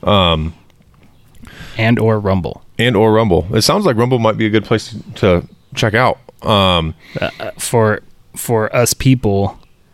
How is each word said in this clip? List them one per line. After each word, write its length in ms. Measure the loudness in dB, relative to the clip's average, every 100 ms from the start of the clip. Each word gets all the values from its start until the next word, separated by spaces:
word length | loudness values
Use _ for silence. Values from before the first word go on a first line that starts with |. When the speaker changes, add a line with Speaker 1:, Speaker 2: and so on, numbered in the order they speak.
Speaker 1:
Um, 520 | 0 2 2 0 -4 -10 _ _ _ _ -20 _ -20 -20 -20 -20 -14 -2
Speaker 2:
And 200 | 0 2
or 200 | 2 0
Rumble. 440 | 0 -2 -2 -10 -12 -2
Speaker 1:
And 180 | 0 4
or 160 | 4
Rumble. 340 | 4 2 0 0
It 80 | 0
sounds 220 | 0 0 0
like 100 | 0
Rumble 220 | 0 2
might 180 | 0 0
be 80 | 0
a 40 |
good 140 | 0
place 300 | 0 -2 -4 -14 -14 -2
to 300 | 2 2 0 -16 -14
check 200 | -4 0
out. 240 | 2 0 -2 -10 -10
Um, 520 | -2 0 2 0 -2 -8 -12 -8
Speaker 2:
Uh, 100 | -8 -8
uh, 100 | -14 -10
for, 420 | -4 0 0 -2 -8 -20 _
for 400 | -12 -4 -4 -2
us 200 | -2 -2
people, 640 | 0 2 2 2 -2 -2 -6 -20 _ _